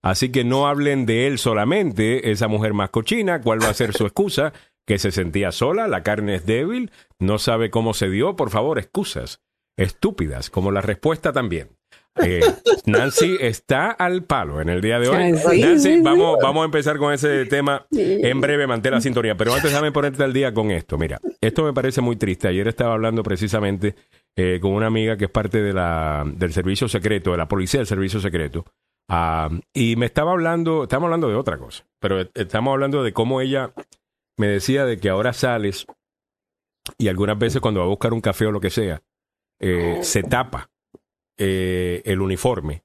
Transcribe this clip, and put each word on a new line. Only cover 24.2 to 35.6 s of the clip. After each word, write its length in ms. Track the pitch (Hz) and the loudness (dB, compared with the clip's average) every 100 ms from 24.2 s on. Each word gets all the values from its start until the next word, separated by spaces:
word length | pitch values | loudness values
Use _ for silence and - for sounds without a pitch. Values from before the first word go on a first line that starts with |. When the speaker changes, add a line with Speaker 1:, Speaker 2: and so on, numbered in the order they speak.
| _ - | _ -2
Speaker 1:
eh, 240 | 92 90 | 0 0
con 120 | 95 | 0
una 140 | 98 110 | 0 0
amiga 280 | 110 110 107 | 0 0 -2
que 100 | 98 | -2
es 60 | |
parte 300 | - 104 110 | -2 0 0
de 100 | 101 | 0
la, 500 | 95 87 82 78 73 73 | 0 0 0 0 -2 -4
del 260 | 71 90 | -2 -2
servicio 380 | 80 90 101 120 | 0 -2 -2 -2
secreto, 420 | 98 98 104 90 | -2 0 -2 0
de 60 | 87 | -2
la 100 | 80 | -2
policía 320 | 98 92 139 | -2 0 0
del 80 | 110 | 0
servicio 320 | 98 98 101 | -2 -2 -2
secreto. 460 | 95 82 76 82 - _ _ _ - | -2 -2 -4 -6 -10 _ _ _ -4
Ah, 400 | 87 82 80 78 85 - | -2 0 0 -2 -4 -6
y 220 | - 117 113 | -2 0 2
me 100 | 120 | 0
estaba 240 | - 156 | 0 0
hablando, 520 | 185 165 170 165 160 | 0 0 0 0 -2
estamos 220 | 127 135 170 | 0 -2 0
hablando 220 | 165 147 | 0 0
de 60 | 107 | 0
otra 220 | 135 73 | -2 -6
cosa, 280 | 58 - _ _ | -10 -18 _ _
pero 200 | 101 95 | -2 -2
e-, 80 | 90 | -4
estamos 380 | - 95 110 127 | -6 -4 -2 0
hablando 300 | 135 139 143 | 0 0 0
de 100 | 120 | -2
cómo 260 | 95 113 131 | 0 0 0
ella 320 | 131 135 131 - - _ _ _ _ - | -2 -2 -4 -12 -20 _ _ _ _ -2
me 100 | 104 | 0
decía 380 | 101 95 135 135 | 0 0 0 0
de 120 | 107 | -2
que 100 | 98 | 0
ahora 220 | 95 120 | 0 0
sales 520 | 117 131 117 | 0 -2 0